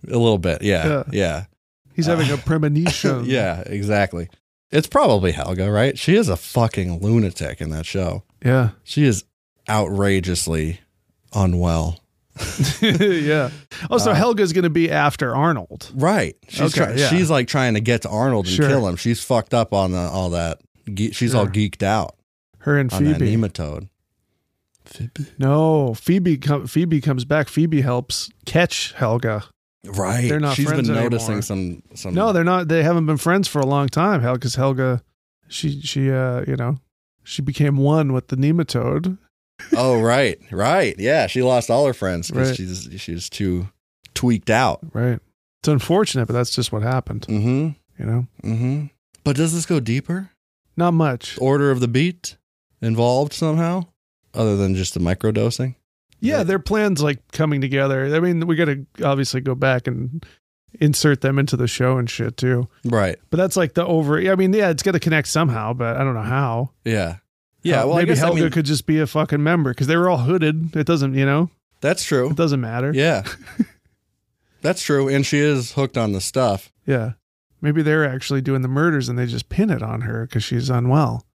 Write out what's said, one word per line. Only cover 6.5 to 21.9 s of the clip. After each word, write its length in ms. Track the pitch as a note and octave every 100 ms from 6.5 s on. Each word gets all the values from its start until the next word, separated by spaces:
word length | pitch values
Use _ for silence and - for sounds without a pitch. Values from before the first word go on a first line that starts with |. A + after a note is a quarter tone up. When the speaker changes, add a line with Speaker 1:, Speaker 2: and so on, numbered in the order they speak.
| - A2+ - F2+ E2+
Speaker 1:
lunatic 640 | G2+ A#2 G2+ - D2+ -
in 80 | D#2
that 160 | D#2 D#2+
show. 380 | F#2+ F2+ F#2 - _
Speaker 2:
Yeah. 280 | B2 C3 A#2 -
Speaker 1:
She 220 | - - C#3+
is 180 | F#2+ - _ _ _ -
outrageously 1120 | G#2+ G2 G2 G2+ F#2+ E2+ E2+ - D#2+ D#2 F2 _ _ _ _ _
unwell. 640 | G#2+ F#2+ F2 F2 E2 D#2+ E2+ _ _ _ -
<laughs> 40 | - -
Speaker 2:
<laughs> 200 | B2+ -
Yeah. 720 | A3 E3+ G#3 F3 D3 D3+ B2+ D3+ - - E3+
Oh, 80 | A#3+
so 120 | G#3+
Speaker 1:
Uh, 40 | E3
Speaker 2:
Helga's 360 | A3+ G#3+ F#3+
gonna 180 | E3+ F3
be 220 | D3+ E3
after 420 | D3 D3 - C3
Arnold. 560 | B2 D#3+ C#3 F2 - - C3
Speaker 1:
Right. 400 | D#3 G3+ F2+ - -
She's 120 | - E3 -
Speaker 2:
Okay, 80 | -
Speaker 1:
try-, 80 | A#2+
Speaker 2:
yeah. 120 | C#3
Speaker 1:
she's, 200 | F3 E3+
like, 180 | D3+ A#2+
trying 280 | D3 B2+ A2
to 40 |
get 220 | A2 A#2
to 80 | -
Arnold 380 | G#2+ C3+ A2+ F2+
and 80 | F#2
Speaker 2:
Sure. 120 | C#3+
Speaker 1:
kill 180 | C#3 G#2
him. 100 | F2
She's 260 | A#2 A#2
fucked 300 | - A#2+ -
up 200 | A#2+ A2
on 180 | G2+ F#2+
the, 60 | F2+
all 320 | F2 F#2+ F#2
that. 280 | E2+ E2+ D#2+ _ _ -
Ge-, 220 | G2 A2 G#2+
she's 180 | A#2+
all 120 | B2 G2+
Speaker 2:
Yeah. 60 |
Speaker 1:
geeked 320 | G2 G#2+ -
out 320 | G2